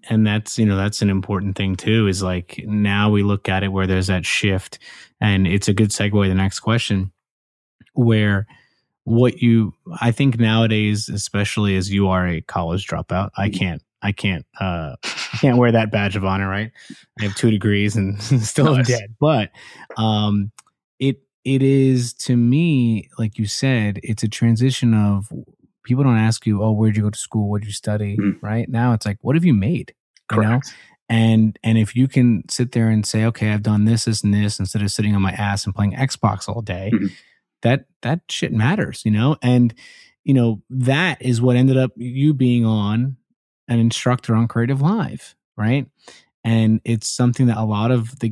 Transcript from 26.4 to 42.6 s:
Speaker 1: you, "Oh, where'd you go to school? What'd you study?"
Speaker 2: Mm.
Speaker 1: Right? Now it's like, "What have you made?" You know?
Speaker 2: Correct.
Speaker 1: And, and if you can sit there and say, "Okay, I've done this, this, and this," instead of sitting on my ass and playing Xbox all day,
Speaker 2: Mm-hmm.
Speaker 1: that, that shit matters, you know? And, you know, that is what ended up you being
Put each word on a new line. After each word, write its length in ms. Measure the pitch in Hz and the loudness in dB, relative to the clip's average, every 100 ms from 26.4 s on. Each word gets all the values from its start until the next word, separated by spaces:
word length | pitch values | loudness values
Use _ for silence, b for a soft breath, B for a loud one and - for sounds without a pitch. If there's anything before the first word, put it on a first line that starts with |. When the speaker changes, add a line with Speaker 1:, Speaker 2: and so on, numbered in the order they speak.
| - | -2
Speaker 1:
you, 160 | 101 | 0
"Oh, 80 | 110 | 0
where'd 240 | 107 110 107 | 2 2 2
you 80 | |
go 60 | 104 | -2
to 60 | - | -4
school? 300 | - 107 101 | -6 -4 -2
What'd 160 | 104 | -4
you 80 | 104 | -6
study?" 440 | 101 - 104 104 104 | -8 -6 -4 -2 -2
Speaker 2:
Mm. 260 | 101 98 | -2 -2
Speaker 1:
Right? 260 | 104 110 - | -4 -4 -2
Now 240 | 120 123 | 0 2
it's 140 | 113 107 | 0 -2
like, 120 | 104 | -6
"What 160 | - 156 | 0 2
have 80 | |
you 100 | 175 | 4
made?" 400 | 110 101 175 - _ _ _ - | 2 2 -2 -6 _ _ _ -4
You 60 | 110 | 0
know? 100 | 107 | 2
Speaker 2:
Correct. 260 | 120 B B B B - | 0 B B B B -2
Speaker 1:
And, 480 | 113 113 110 110 - | 2 4 4 2 0
and 160 | 110 113 | 0 2
if 160 | 107 | 2
you 140 | 123 135 | 0 0
can 340 | 135 123 107 - | 4 2 2 -4
sit 240 | - 123 | -4 -2
there 160 | 117 113 | 0 2
and 180 | 110 101 | 2 0
say, 180 | 110 113 | 0 -2
"Okay, 240 | - 107 | 0 -2
I've 120 | 104 | 0
done 220 | 107 107 | 0 2
this, 220 | 107 113 - | 2 2 0
this, 180 | 104 | -2
and 100 | 104 | 0
this," 240 | 101 104 - | 2 0 -2
instead 240 | 95 107 | -4 -2
of 80 | 101 | -4
sitting 240 | - 104 | -2 0
on 80 | 101 | 0
my 80 | 98 | 0
ass 340 | 98 104 101 | -2 -4 -4
and 80 | - | -6
playing 200 | 98 101 | -2 -2
Xbox 560 | 95 131 - 104 101 - | 0 -4 -2 -2 -2 -6
all 120 | 110 | -8
day, 300 | 107 90 98 | -8 -8 -2
Speaker 2:
Mm-hmm. 140 | 107 98 B B B _ _ | -2 -2 B B B _ _
Speaker 1:
that, 220 | 117 135 - _ | 0 0 -4 _
that 200 | 117 170 - | -4 -4 -6
shit 240 | - - | -8 -4
matters, 500 | 110 120 208 - - | 0 0 0 -4 -4
you 80 | 107 | -2
know? 240 | 107 127 156 | 2 2 0
And, 320 | 123 123 120 - B B B B | 2 4 2 0 B B B B
you 100 | - | 0
know, 260 | 135 117 107 - | 2 2 -2 -8
that 520 | 131 123 139 180 135 | -4 0 0 0 -2
is 180 | 127 117 | -2 2
what 140 | 127 | 4
ended 220 | 123 131 131 | 4 4 4
up 160 | 127 | 0
you 400 | - 123 131 147 | -4 -8 0 0
being 300 | 139 127 120 | 2 2 2